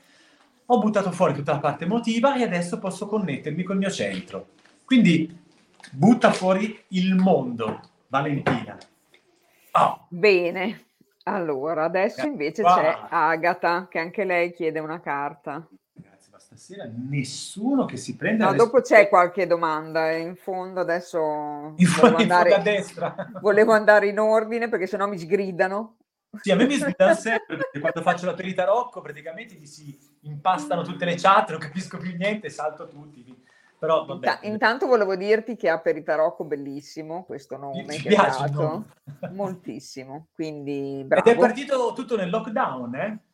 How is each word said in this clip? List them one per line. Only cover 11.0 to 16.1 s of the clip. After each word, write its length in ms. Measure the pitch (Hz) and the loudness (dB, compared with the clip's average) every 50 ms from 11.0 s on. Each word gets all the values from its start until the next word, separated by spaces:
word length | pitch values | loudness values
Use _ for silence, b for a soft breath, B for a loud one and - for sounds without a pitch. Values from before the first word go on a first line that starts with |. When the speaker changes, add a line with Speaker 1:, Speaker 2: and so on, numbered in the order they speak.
| _ _ _ _ _ | _ _ _ _ _
Speaker 2:
allora 640 | - 185 196 170 156 143 131 139 160 165 156 156 | -6 -4 -4 -4 -4 -4 -4 -4 -4 -2 -2 -2
adesso 340 | 170 175 185 190 226 - - | 0 0 0 0 -2 -2 -4
Speaker 1:
Ecco 80 | 262 302 | -6 -6
Speaker 2:
invece 320 | 277 226 - 156 160 - | -4 -4 -6 -4 -2 2
Speaker 1:
qua. 140 | 202 175 180 | 4 4 4
Speaker 2:
c'è 220 | 170 151 160 - - - - | 4 4 2 0 -2 -6 -4
Agata, 800 | 156 170 156 160 165 160 165 175 180 180 - 170 170 180 190 - | -2 0 2 2 2 2 0 0 0 0 0 0 0 -2 -4 -6
che 100 | - 175 | -6 -6
anche 240 | 165 180 180 - 196 | -6 -6 -6 -4 -2
lei 280 | 190 180 175 175 175 175 | 0 0 0 0 -2 -4
chiede 260 | - 170 160 151 160 | -4 -4 -4 -4 -4
una 200 | 156 156 165 175 | -6 -8 -10 -10
carta. 680 | - 165 143 139 143 143 156 - _ 156 139 160 160 _ - _ _ _ _ | -8 -6 -6 -6 -6 -8 -10 -12 _ -12 -12 -12 -14 _ -20 _ _ _ _
Speaker 1:
Grazie, 360 | - - 101 | -20 -20 _